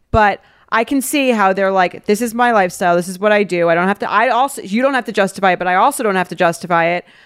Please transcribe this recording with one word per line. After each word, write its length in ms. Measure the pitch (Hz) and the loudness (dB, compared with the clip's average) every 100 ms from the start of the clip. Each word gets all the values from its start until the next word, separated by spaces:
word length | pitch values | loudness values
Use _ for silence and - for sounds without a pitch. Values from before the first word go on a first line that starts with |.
| _ | _
But 280 | 226 208 - _ _ _ | 2 2 0 _ _ _
I 140 | 220 | -4
can 160 | 233 277 | -2 -2
see 280 | - 294 262 | -2 0 0
how 220 | 220 190 | 2 2
they're 200 | 190 190 | 2 0
like, 320 | 190 180 - | 2 0 -2
"This 160 | - 208 | -4 -2
is 100 | 240 | -2
my 180 | 233 240 | 0 2
lifestyle. 420 | 220 180 - 180 | 2 0 0 0
This 140 | 175 180 | 0 -2
is 100 | 180 | -2
what 140 | 214 | 0
I 100 | 208 | 2
do. 260 | 196 175 170 | 0 0 0
I 60 | |
don't 140 | 170 185 | 2 0
have 100 | 202 | -2
to, 100 | 247 | -2
I 180 | 202 247 | 0 2
also, 340 | 233 269 - | 2 -2 -4
you 200 | 190 214 | -6 -2
don't 120 | 269 | 0
have 120 | 262 240 | -2 -2
to 60 | |
justify 400 | 208 190 - 190 | -2 -2 0 -2
it, 60 | 175 | 0
but 80 | 180 | 0
I 80 | |
also 280 | 185 254 277 | 2 2 0
don't 120 | 220 | -2
have 140 | 190 175 | -2 -4
to 60 | 170 | -2
justify 500 | 170 165 180 170 165 | -2 -2 -2 0 0
it." 140 | 175 - _ | -2 -8 _